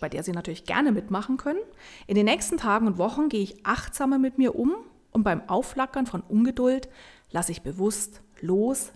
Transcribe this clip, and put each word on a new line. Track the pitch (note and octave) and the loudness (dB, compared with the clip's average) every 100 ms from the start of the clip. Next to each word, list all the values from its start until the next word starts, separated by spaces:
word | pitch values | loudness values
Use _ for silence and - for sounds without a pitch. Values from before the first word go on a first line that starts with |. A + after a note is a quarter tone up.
bei | D3+ | -8
der | - | -6
Sie | F3 | -4
natürlich | E3+ E3+ E3 | -6 -6 -10
gerne | - F3+ C#4+ | -2 2 2
mitmachen | G3+ - F#3+ G#3+ C4 | 2 0 -4 -2 -4
können, | C#4+ F4 A4+ - - - - | -2 -4 -6 -14 -20 -20 0
in | |
den | G3+ G#3 | 2 4
nächsten | D#4 - E4 | 2 0 -2
Tagen | A#3 A#3 A3+ | 0 2 2
und | F3+ | 2
Wochen | G3+ C4 D4+ | 0 0 0
gehe | A3 | 0
ich | F#3+ - - | -2 -4 -4
achtsamer | A#3+ - - C4+ C4+ | -4 -4 -4 0 2
mit | C4 C4+ | 2 2
mir | B3+ | 2
um | - B3 G4+ - _ _ | 2 0 0 -6 _ _
und | A3+ | 0
beim | G#3 G#3+ - | 2 0 0
Aufflackern | G3 C4 - C4+ C#4 B3+ | -2 0 -4 -2 -2 -4
von | F#3 | -4
Ungeduld | - G#3+ A#3+ B3+ B3+ C4 C4 - - - _ | 0 2 2 4 2 2 -4 -16 -20 -20 _
lasse | E3+ F3 | -4 -4
ich | E3 | -6
bewusst | - F3+ G3+ G#3+ - - - - | -8 -2 -2 0 -6 -8 -20 -10
los, | E3 F#3+ A3+ C4+ - | 0 2 2 0 -4